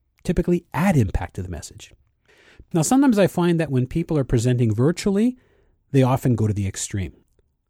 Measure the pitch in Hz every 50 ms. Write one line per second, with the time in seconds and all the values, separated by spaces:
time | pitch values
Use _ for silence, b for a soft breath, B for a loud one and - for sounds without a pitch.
0 | _ _ _ _ - - 175 - 170 - 180 175 - _ - 135 170 202 170 139
1 | 107 87 - - 90 - - - 90 90 85 71 - - - - - - - _
2 | _ _ _ _ b b b b b b b b b b - 165 151 - 254 269
3 | 285 269 220 208 190 - - 180 170 175 170 165 160 131 135 127 123 - - 165
4 | 170 - 165 147 131 - - 117 113 127 123 120 127 110 104 110 127 151 170 -
5 | - 208 196 202 220 254 254 b b b b b b b b b b - - 135
6 | 131 123 131 120 - 135 120 110 110 104 98 101 98 95 - - - - - 98
7 | 92 - - _ _ _ _ _ _ _ _ _ _